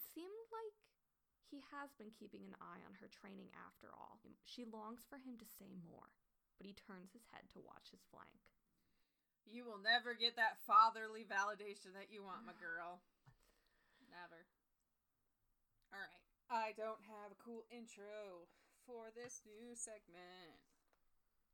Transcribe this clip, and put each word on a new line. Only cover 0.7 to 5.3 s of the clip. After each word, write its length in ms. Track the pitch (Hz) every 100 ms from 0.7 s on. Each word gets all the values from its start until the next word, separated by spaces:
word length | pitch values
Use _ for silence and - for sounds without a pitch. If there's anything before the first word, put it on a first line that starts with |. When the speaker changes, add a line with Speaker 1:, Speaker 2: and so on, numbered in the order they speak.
| - - _ _ _ _ _ -
Speaker 1:
he 160 | 285 262
has 240 | 285 285 -
been 160 | 214
keeping 320 | 226 214 196
an 160 | 196 -
eye 240 | 175 175
on 160 | 180 190
her 80 | 220
training 480 | - 202 196 190 -
after 400 | 180 - - -
all. 240 | - 214 - -
She 240 | - - 233
longs 400 | 220 214 240 -
for 80 | 285
him 240 | 262